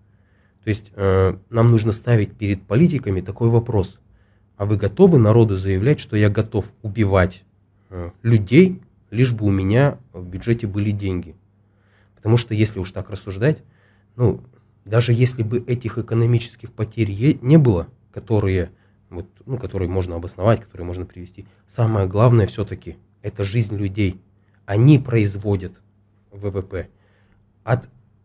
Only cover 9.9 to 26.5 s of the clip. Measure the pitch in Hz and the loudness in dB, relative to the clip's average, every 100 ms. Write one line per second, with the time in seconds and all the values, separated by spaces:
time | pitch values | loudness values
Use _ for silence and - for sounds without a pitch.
9.9 | 127 _ 90 90 92 120 117 104 101 104 | -2 _ -18 -14 -8 -4 -4 -4 -4 -4
10.9 | 101 98 90 85 - _ _ _ _ _ | -4 -4 -6 -8 -18 _ _ _ _ _
11.9 | _ _ _ 107 117 - 107 107 98 90 | _ _ _ 0 2 2 -2 -2 -4 -10
12.9 | 101 - 98 - 92 131 151 _ _ _ | -10 -12 -12 -12 -4 -2 -2 _ _ _
13.9 | _ _ - 117 - - _ _ _ - | _ _ -2 0 0 -8 _ _ _ -2
14.9 | 113 120 117 127 123 107 123 120 123 110 | 0 2 2 0 -2 -4 -4 -4 -6 -6
15.9 | - - 113 117 120 - - - - 107 | -8 -4 0 2 0 -2 -16 -14 -10 -8
16.9 | - 104 98 135 131 123 160 127 87 80 | -4 -4 0 0 0 4 4 6 2 -2
17.9 | _ _ - - 107 98 95 85 _ _ | _ _ -14 -4 -2 0 -2 -4 _ _
18.9 | _ _ 87 87 _ 120 131 90 95 90 | _ _ -16 -16 _ -12 -10 -8 -6 -4
19.9 | 92 87 85 87 - 101 117 - - 87 | -4 -4 -8 -12 -4 0 0 -4 -14 -12
20.9 | 90 - 90 90 - - _ _ - 113 | -10 -12 -16 -20 -20 -20 _ _ -2 0
21.9 | 110 95 98 123 117 95 - 101 95 - | 0 0 2 4 4 2 -4 -8 -10 -16
22.9 | - _ _ 104 - 98 117 104 101 98 | -20 _ _ -12 -8 -4 -4 -4 -4 -6
23.9 | 98 98 90 _ _ _ _ - 104 131 | -4 -4 -4 _ _ _ _ -4 2 6
24.9 | 143 127 117 101 101 104 98 87 - _ | 6 4 -2 -2 -2 -4 -4 -6 -16 _
25.9 | _ _ _ _ 101 101 | _ _ _ _ -12 -8